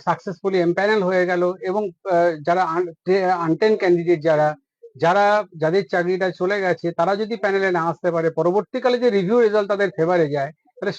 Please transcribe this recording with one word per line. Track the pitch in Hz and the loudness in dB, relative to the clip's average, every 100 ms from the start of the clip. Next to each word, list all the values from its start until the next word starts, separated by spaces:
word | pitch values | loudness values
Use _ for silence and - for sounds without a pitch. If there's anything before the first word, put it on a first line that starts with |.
| - | -2
সাকসেসফুলি | 165 - 170 196 190 170 | -4 -6 -8 -2 0 0
এমপ্যানেল | 175 202 220 180 | 2 2 2 2
হয়ে | 185 180 | 0 0
গেল | 180 180 185 185 | 0 0 -2 -4
এবং, | 202 202 170 196 | -4 -4 -8 -2
আহ, | 175 175 156 147 | 2 2 0 -2
যারা | 180 170 165 | 0 0 -2
আন-, | 175 160 180 | -4 -6 -2
যে | 190 185 180 165 | 0 0 0 0
আনটেন | 160 220 220 | 0 2 2
ক্যান্ডিডেট | 185 175 170 165 160 | 2 2 2 0 2
যারা, | 151 151 151 _ _ - - | 2 2 -2 _ _ -20 -2
যারা, | 165 196 202 214 196 170 | 0 2 4 2 -2 -4
যাদের | 156 190 196 | 0 0 0
চাকরিটা | 185 175 185 190 175 | -2 -2 -2 -2 -2
চলে | 180 208 190 | -2 -2 -2
গেছে | 170 170 165 | -2 -4 -2
তারা | 170 202 | -2 -2
যদি | 214 226 | -4 -4
প্যানেলে | 208 196 190 175 | -2 0 0 0
না | 165 | -2
আসতে | 151 180 165 | -4 -4 -2
পারে, | 165 165 | -2 0
পরবর্তীকালে | 165 196 - 254 247 247 | 0 0 -2 -2 0 0
যে | 240 202 | 2 0
রিভিউ | 185 240 | 2 2
রেজাল্ট | 220 214 202 | 2 2 0
তাদের | 202 202 160 | 0 -2 0
ফেভারে | 160 180 151 143 | 0 2 0 -2
যায়, | 139 - _ - | -6 -10 _ -10
তাহলে | 202 | -8